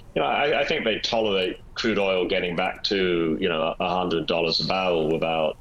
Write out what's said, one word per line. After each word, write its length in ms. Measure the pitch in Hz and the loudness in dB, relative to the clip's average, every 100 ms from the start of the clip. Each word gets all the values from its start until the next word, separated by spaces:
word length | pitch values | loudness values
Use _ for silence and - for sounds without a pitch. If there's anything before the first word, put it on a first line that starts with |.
| - - | -6 -2
You 60 | |
know, 60 | 143 | 0
I, 340 | 107 147 131 | 2 2 0
I 40 | 143 | 0
think 200 | 156 113 | -2 -2
they 140 | 98 | -2
tolerate 600 | - 113 110 95 92 - - - | 0 0 2 2 0 -4 -10 -4
crude 240 | 117 101 | 0 2
oil 260 | 98 92 87 | 2 2 2
getting 280 | 92 90 85 | 0 0 0
back 260 | 92 - - | -2 -2 0
to, 520 | 101 92 85 82 78 | 2 2 2 2 0
you 100 | 90 | 0
know, 260 | 80 82 - | 0 0 0
a 100 | 90 | 0
hundred 360 | 90 90 82 78 | 0 0 -2 0
dollars 340 | 85 82 82 | 0 0 0
a 60 | 78 | 0
barrel 460 | 95 92 85 78 | 0 2 2 2
without 460 | 80 82 80 78 - | 0 0 0 0 -4